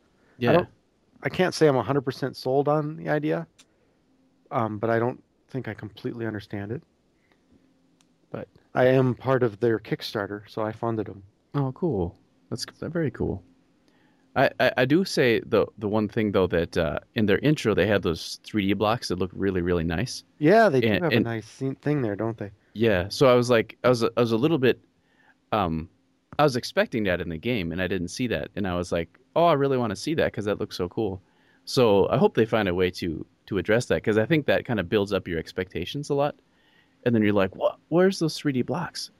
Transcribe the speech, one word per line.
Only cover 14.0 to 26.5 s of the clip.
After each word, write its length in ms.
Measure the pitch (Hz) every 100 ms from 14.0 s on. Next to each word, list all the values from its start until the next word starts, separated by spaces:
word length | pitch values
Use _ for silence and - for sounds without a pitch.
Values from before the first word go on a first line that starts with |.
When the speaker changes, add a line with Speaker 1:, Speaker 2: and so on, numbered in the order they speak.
| _ _ _ -
Speaker 2:
I, 140 | 139 -
I, 120 | 123 -
I 60 |
do 200 | 131 165
say 360 | 190 170 127 113
the, 260 | - 104 - -
the 100 | 104
one 200 | 110 104
thing, 240 | 120 107
though, 140 | 98 92
that, 300 | 85 85 92
uh, 220 | 78 - -
in 120 | 117 104
their 120 | 95
intro, 360 | 139 156 113
they 120 | 82 98
had 160 | 101
those 360 | 90 80 - -
three 220 | - 107 95
D 40 |
blocks 340 | 101 107 120 -
that 100 | 90
look 120 | 92
really, 260 | 95 98 92
really 220 | 87 87
nice. 400 | 82 85 127 - - -
Speaker 1:
Yeah, 300 | 151 220 214
they 120 | 131
do 80 | 113
Speaker 2:
And, 140 | 104
Speaker 1:
have 100 | 170
a 40 | 113
Speaker 2:
and 80 |
Speaker 1:
nice 220 | 113 113 -
scene, 280 | - 135 135
thing 260 | 143 147
there, 140 | 113 98
don't 220 | 113 113
they? 140 | 101 - _
Speaker 2:
Yeah, 360 | 104 113 90 95
so 180 | - 135
I 80 |
was 160 | 123 123
like, 260 | 117 110 -
I 60 | 123
was, 160 | 120
I 40 | 113 117
was 140 | 117
a 40 | 113
little 220 | 156 156
bit, 220 | 127 - _ _ _ _ _ _ -
um, 360 | 110 87 80 82 _ _ _ _ -
I 60 |
was 120 | 147